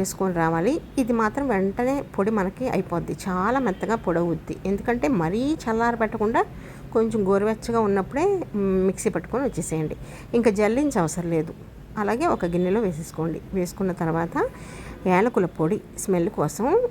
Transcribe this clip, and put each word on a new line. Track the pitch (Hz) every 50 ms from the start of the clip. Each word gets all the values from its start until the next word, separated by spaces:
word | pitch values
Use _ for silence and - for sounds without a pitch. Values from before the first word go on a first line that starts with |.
చేసుకొని | 190 185 - - 196 190 175
రావాలి. | 170 165 160 165 165 170 226 302 339 - - - -
ఇది | 254 214 240
మాత్రం | 226 220 214 214 277 285 262
వెంటనే | 220 190 190 196 196 - 247 254 277 285 - - - -
పొడి | 196 214
మనకి | 226 208 185 190 190 - 254 254
అయిపోద్ది, | - 180 175 - 175 170 160 170 165 151 - 196
చాలా | 180 180 185 214 254 277
మెత్తగా | 262 233 202 - - 185 226
పొడి | 226 - 190 165 170
అవుద్ది. | 175 175 165 165 - - 156 - -
ఎందుకంటే | 190 196 - - - 233 240 - 302
మరీ | 262 180 160 160 185 226 254 285 320
చల్లారి | 311 - 247 220 220 233 240 233
పెట్టకుండా | 226 226 214 233 214 214 214 240 320 - - - - - - - - - - -
కొంచెం | 226 220 226 220 220 196 185
గోరువెచ్చగా | 196 196 202 214 220 214 - - 233 226
ఉన్నప్పుడే, | 220 202 196 196 185 - - 277 339 403 403 359 302 - -
మ్, | 208
మిక్సీ | 196 196 190 190 185 190 185 - - 214
పట్టుకొని | 175 170 170 - - 240 277
వచ్చేసేయండి. | 233 - - 175 - 160 160 156 151 - - - - - - - - -
ఇంకా | 240 220 240
జల్లించే | 196 202 214 208 226 262 302 285 269 214
అవసరం | 170 151 - 180 165 170
లేదు. | 170 160 156 160 - - - - - - - - - 214
అలాగే | 208 202 214 240 330
ఒక | 349 - - 185
గిన్నెలో | 175 170 175 180 180 190 226
వేసేసుకోండి. | 233 185 160 151 165 - - - 156 170 156 160 - - -
వేసుకున్న | 190 180 175 - - 196 185 170
తర్వాత | - 170 165 160 165 170 170 - 294 440 523 - - - - - - - - - - -
యాలకుల | 185 185 180 208 247 - 233 185
పొడి | 175 - - 160 160 208 - - - - -
స్మెల్ | - - 190 175 170 190
కోసం | - - - - 147 - 208 277 349 466 508 480